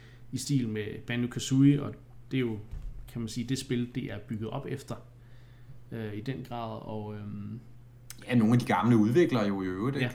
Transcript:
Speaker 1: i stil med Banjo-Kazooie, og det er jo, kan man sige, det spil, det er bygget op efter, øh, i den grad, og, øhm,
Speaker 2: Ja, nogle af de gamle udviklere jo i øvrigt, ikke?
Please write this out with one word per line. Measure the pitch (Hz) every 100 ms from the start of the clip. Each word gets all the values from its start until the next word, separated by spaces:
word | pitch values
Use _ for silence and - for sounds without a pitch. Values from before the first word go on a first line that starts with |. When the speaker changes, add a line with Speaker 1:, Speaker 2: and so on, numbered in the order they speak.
| - - -
Speaker 1:
i | 123
stil | - 143 113
med | 107 101 - -
Banjo-Kazooie, | 120 120 123 - 135 139 143
og | 107 110 - - -
det | 131
er |
jo, | 123 107 101 - - - -
kan | 120
man | 113
sige, | 127 113
det | 131
spil, | - 120 120 131
det |
er | 123 104
bygget | - 110 110
op | 135 -
efter, | 127 - 113 - - - - - - - - -
øh, | 117 110
i | 104
den | 120 131 123
grad, | 120 113 110
og, | - 107 104 104
øhm, | 104 101 104 110 - - - - - - -
Speaker 2:
Ja, | 123
nogle | 110
af | 123
de | -
gamle | 95 107 117
udviklere | 104 139 165 131 101
jo | 98
i | 92
øvrigt, | 92 117 139
ikke? | 123